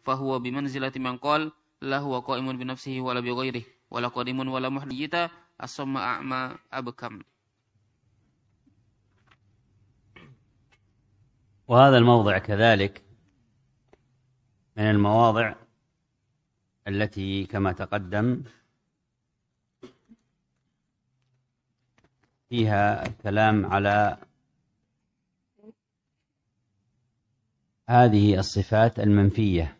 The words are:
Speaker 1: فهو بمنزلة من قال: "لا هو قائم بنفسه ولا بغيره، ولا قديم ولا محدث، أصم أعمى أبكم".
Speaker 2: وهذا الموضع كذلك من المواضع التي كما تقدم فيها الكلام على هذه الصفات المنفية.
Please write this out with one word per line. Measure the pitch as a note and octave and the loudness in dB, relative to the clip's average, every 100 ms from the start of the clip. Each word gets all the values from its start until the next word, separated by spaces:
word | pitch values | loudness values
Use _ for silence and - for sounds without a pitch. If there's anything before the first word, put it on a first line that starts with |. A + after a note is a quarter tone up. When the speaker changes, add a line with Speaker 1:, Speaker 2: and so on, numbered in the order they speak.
Speaker 1:
فهو | - C3+ C3+ C3 | -6 -6 -4 -4
بمنزلة | B2 C3 C#3 C3+ C3+ C3 | -6 -6 -6 -6 -8 -6
من | B2+ B2+ | -8 -6
قال: | C#3+ D3+ D#3 _ _ _ | -2 -2 -2 _ _ _
"لا | C3+ C3+ | -6 -6
هو | C#3+ B2+ | -4 -6
قائم | B2 B2+ C3 B2+ | -4 -6 -6 -8
بنفسه | B2+ C3 C#3 C3 | -10 -12 -10 -8
ولا | B2+ B2 | -6 -6
بغيره، | A#2+ B2 C3 A#2+ A2+ _ _ | -6 -6 -6 -8 -14 _ _
ولا | A#2+ A#2+ | -8 -6
قديم | B2+ B2 C3 C3 | -6 -8 -6 -6
ولا | C3 C3 | -6 -6
محدث، | C#3 C3+ C3 D3+ E3+ E3+ - _ _ | -8 -10 -12 -8 -6 -6 -10 _ _
أصم | B2 - C3+ C3+ | -16 -12 -8 -6
أعمى | G#2+ B2 C3+ C3 B2+ - _ | -6 -6 -6 -8 -8 -14 _
أبكم". | B2+ B2 A#2+ A#2+ G#2+ - _ _ _ _ _ _ _ _ _ _ _ _ _ _ _ _ _ _ _ _ _ _ _ _ _ _ _ _ - C#3+ B2+ _ _ _ _ _ _ _ _ _ _ _ _ - | -12 -12 -12 -16 -16 -20 _ _ _ _ _ _ _ _ _ _ _ _ _ _ _ _ _ _ _ _ _ _ _ _ _ _ _ _ -20 -20 _ _ _ _ _ _ _ _ _ _ _ _ _ 2
Speaker 2:
وهذا | A#2+ C#3 B2+ | 6 8 8
الموضع | A#2 A#2+ G#2 G2 | 6 6 4 0
كذلك | - G2+ A2+ G#2+ G2 - _ _ _ _ _ _ _ _ _ _ _ _ _ _ _ _ _ - | -2 2 4 4 0 -6 _ _ _ _ _ _ _ _ _ _ _ _ _ _ _ _ _ -4
من | |
المواضع | G#2+ G#2 G2+ A2 A#2 A2 A2 - _ _ _ _ _ _ _ _ _ _ _ _ - | 0 2 2 4 4 4 -2 -6 _ _ _ _ _ _ _ _ _ _ _ _ -8
التي | G2 G#2 G#2 F#2+ G2 F#2+ | -4 -4 -4 -6 -6 -6
كما | G2+ F#2+ | -2 -2
تقدم | F2+ G2 G#2 F#2 G#2 A#2 B2 C3 _ _ _ _ _ _ _ _ _ _ _ _ _ - _ _ A3+ _ _ _ _ _ _ _ _ _ _ _ _ _ _ _ _ _ _ _ _ _ _ _ | -2 -6 -8 -6 -4 -2 -4 -8 _ _ _ _ _ _ _ _ _ _ _ _ _ -20 _ _ _ _ _ _ _ _ _ _ _ _ _ _ _ _ _ _ _ _ _ _ _ _ _ _
فيها | A#2+ A2 G2+ G2+ G#2 - | -2 0 2 0 -2 -6
الكلام | A2 G#2+ G2+ A2 G#2+ F#2 | -8 -4 2 2 2 0
على | G2 G2+ G#2 G#2 - - _ _ _ _ _ _ _ _ _ _ _ _ _ G#3+ - _ _ _ _ _ _ _ _ _ _ _ _ _ _ _ _ _ _ _ _ - | 0 0 2 0 -2 -16 _ _ _ _ _ _ _ _ _ _ _ _ _ -20 -20 _ _ _ _ _ _ _ _ _ _ _ _ _ _ _ _ _ _ _ _ 2
هذه | B2 B2 G#2 G#2 F#2+ | 6 6 6 6 4
الصفات | F#2+ - F#2+ A2 A#2 - | 0 -2 0 4 2 2
المنفية. | G#2 G2+ G2 G#2+ G#2 F2 D#2 - | 4 6 4 2 0 0 -2 -8